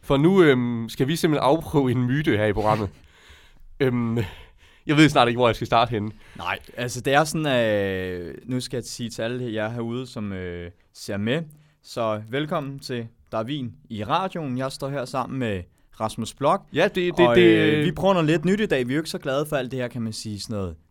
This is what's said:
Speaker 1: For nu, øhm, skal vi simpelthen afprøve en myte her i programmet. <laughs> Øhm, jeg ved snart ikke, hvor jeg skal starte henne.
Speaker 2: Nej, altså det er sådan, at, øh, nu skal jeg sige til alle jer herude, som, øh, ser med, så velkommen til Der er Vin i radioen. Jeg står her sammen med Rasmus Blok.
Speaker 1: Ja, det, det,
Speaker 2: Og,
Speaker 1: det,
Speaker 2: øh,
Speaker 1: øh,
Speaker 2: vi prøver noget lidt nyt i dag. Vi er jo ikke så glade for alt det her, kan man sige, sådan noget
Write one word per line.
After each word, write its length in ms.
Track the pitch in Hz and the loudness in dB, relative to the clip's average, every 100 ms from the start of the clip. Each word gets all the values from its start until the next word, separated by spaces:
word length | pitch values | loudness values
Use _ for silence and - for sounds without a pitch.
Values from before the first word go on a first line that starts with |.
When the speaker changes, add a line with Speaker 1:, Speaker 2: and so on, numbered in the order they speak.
Speaker 1:
For 160 | - 139 | 2 2
nu, 260 | 156 196 | 4 6
øhm, 460 | 160 127 120 117 113 | 6 6 2 -4 -6
skal 180 | - 135 | -2 -2
vi 80 | 165 | 2
simpelthen 300 | 175 147 127 | 2 2 4
afprøve 440 | 160 - 151 131 | 2 2 0 2
en 120 | 123 | 2
myte 340 | 123 139 156 104 | 0 0 2 2
her 80 | 107 | 2
i 80 | |
programmet. 360 | 101 107 107 101 | 2 2 2 0
<laughs> 840 | - - _ _ - - - - - | -8 -20 _ _ -20 -20 -20 -20 -2
Øhm, 380 | 131 123 117 117 98 - - _ _ _ - | 0 0 -2 -2 -4 -8 -20 _ _ _ 0
jeg 120 | 147 | 6
ved 120 | 156 | 6
snart 180 | 151 120 | 6 2
ikke, 100 | 120 | 4
hvor 100 | 123 | 2
jeg 80 | 107 | 2
skal 120 | 113 | 0
starte 220 | 117 120 | 2 2
henne. 220 | 113 107 - - - | -2 -6 -10 -20 -12
Speaker 2:
Nej, 220 | 87 98 - - | -8 -8 -10 -10
altså 240 | 123 123 | -8 -6
det 120 | 143 | 2
er 100 | 139 | 2
sådan, 220 | 156 165 151 | 2 -2 0
at, 680 | 127 113 104 98 95 92 | 2 2 2 0 -2 -4
øh, 240 | 90 87 - - | -6 -10 -14 -6
nu 140 | 127 | -6
skal 180 | 123 127 | -4 -8
jeg 60 | |
sige 260 | 110 - 117 | -8 -10 -10
til 120 | - | -6
alle 320 | 113 123 123 | -6 -4 -4
jer 160 | 110 107 | -4 -4
herude, 380 | 120 113 120 127 | -4 -6 -6 -8
som, 240 | 117 104 | -8 -8
øh, 380 | 95 92 87 87 - _ | -6 -8 -8 -12 -16 _
ser 240 | - - 101 | -18 -8 -4
med, 260 | 107 143 156 - _ _ | -2 -2 -4 -16 _ _
så 380 | - - 113 107 110 | -14 -4 -2 -4 -6
velkommen 500 | 131 151 175 139 139 | -6 -4 -6 -6 -12
til 280 | - 123 113 _ _ | -10 -8 -10 _ _
Der 60 | 110 | -6
er 60 | |
Vin 300 | 113 147 123 - _ | -6 -6 -8 -12 _
i 140 | 107 | -10
radioen. 540 | 107 160 190 180 147 123 | -2 -2 -2 -6 -6 -6
Jeg 140 | 131 | -6
står 180 | - 139 | -6 -8
her 160 | 139 120 | -6 -6
sammen 340 | 135 120 131 | -4 -4 -4
med 240 | 120 98 87 _ _ - | -4 -4 -8 _ _ -8
Rasmus 340 | 110 - 110 | -6 -6 -10
Blok. 320 | - 139 190 - | -2 0 0 -2
Speaker 1:
Ja, 100 | 139 190 | 0 2
det, 80 | 190 180 175 | 2 -2 4
det, 100 | - | 6
Speaker 2:
Og, 80 | 185 | 8
Speaker 1:
det, 60 | |
Speaker 2:
øh, 380 | 175 165 156 151 | 8 8 4 2
Speaker 1:
øh, 60 | 151 | 0
Speaker 2:
vi 60 | |
prøver 220 | 156 185 | 2 2
noget 140 | 185 156 | 4 4
lidt 180 | 165 170 | 2 2
nyt 140 | 208 | 0
i 60 | 214 | 2
dag. 220 | 143 123 | 0 0
Vi 60 | |
er 20 | 139 | -2
jo 40 | |
ikke 80 | 160 | -4
så 80 | - | -8
glade 280 | 147 135 147 | -4 -4 -2
for 100 | 147 | -4
alt 160 | 127 | -4
det 80 | 131 | -6
her, 80 | 123 | -6
kan 140 | 120 | -6
man 120 | 113 | -8
sige, 260 | 110 110 101 | -6 -8 -10
sådan 160 | - 104 | -6 -6
noget 200 | 92 78 _ | -6 -8 _